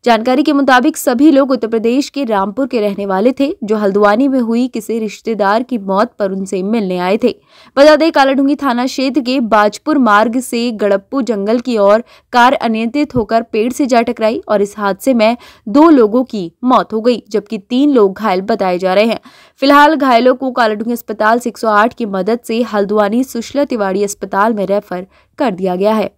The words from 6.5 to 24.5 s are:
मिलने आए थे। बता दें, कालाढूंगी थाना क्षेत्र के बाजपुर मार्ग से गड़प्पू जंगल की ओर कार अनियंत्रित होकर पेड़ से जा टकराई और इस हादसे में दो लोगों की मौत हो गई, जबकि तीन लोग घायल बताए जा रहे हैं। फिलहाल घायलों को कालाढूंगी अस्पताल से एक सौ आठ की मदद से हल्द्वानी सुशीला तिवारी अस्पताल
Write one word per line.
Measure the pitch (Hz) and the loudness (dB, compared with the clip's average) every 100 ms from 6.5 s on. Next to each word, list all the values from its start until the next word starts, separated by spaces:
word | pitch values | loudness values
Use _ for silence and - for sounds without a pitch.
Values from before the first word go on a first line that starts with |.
| 190 | -6
मिलने | 190 233 190 180 | -4 -4 -2 -2
आए | 180 220 | -2 0
थे। | 247 - _ _ _ - | -2 -4 _ _ _ 4
बता | 294 302 | 6 6
दें, | 320 | 2
कालाढूंगी | 302 269 269 277 | 2 2 2 0
थाना | 285 277 240 254 | 0 -2 -2 -4
क्षेत्र | - 269 269 | -2 -2 -2
के | 240 262 | -2 -2
बाजपुर | 226 214 208 - - 302 | 2 2 2 -2 -2 0
मार्ग | 233 208 226 240 | 4 4 2 -2
से | 247 240 240 | -4 -4 -4
गड़प्पू | 220 208 196 196 269 | -2 -2 -2 _ -6
जंगल | 240 208 202 240 | -4 -4 -2 -2
की | 247 226 | -2 2
ओर | 202 214 - - _ | 4 2 0 -20 _
कार | 247 247 | 2 2
अनियंत्रित | 277 240 220 226 294 294 | 2 -2 -4 -4 -2 -2
होकर | 254 208 226 | -2 -2 -2
पेड़ | 233 233 233 | -2 -2 -2
से | 269 277 | -2 0
जा | 240 | 2
टकराई | 233 240 220 269 | 0 -2 -2 -2
और | - 208 | -2 -2
इस | 202 208 | -2 -2
हादसे | 202 190 - | -4 -2 0
में | 240 214 240 - _ - | 2 2 0 -8 _ -2
दो | 220 330 | 4 6
लोगों | 285 214 233 | 6 4 0
की | 247 220 170 _ | -4 -6 -10 _
मौत | 247 240 170 | 0 0 0
हो | 220 | -2
गई, | 226 233 _ | 0 -2 _
जबकि | 214 208 220 | -6 -6 -12
तीन | _ 247 294 | _ 0 2
लोग | 262 202 | 4 2
घायल | 190 214 185 | 0 -2 -2
बताए | 196 226 190 180 | -2 -2 -2 -2
जा | 185 | 0
रहे | 190 226 | 2 2
हैं। | 214 - _ _ _ | -2 -10 _ _ _
फिलहाल | 269 285 294 311 | 4 6 6 4
घायलों | 277 233 254 | 2 2 2
को | 254 262 | 0 -4
कालाढूंगी | 247 226 208 220 | 0 0 0 -6
अस्पताल | 233 - 214 214 233 | -6 -8 -2 0 0
से | 240 | -2
एक | 202 | -4
सौ | 226 | 0
आठ | 208 220 | 2 2
की | - 226 | -2 -6
मदद | 196 185 233 | -4 -2 -4
से | - 226 | -4 -4
हल्द्वानी | 233 214 202 214 202 233 | -2 -2 -2 0 0 0
सुशीला | 262 233 220 277 | -4 -8 -6 -4
तिवारी | 285 240 196 190 | -4 -2 -2 -2
अस्पताल | 202 - 196 196 214 | -4 -6 -6 0 0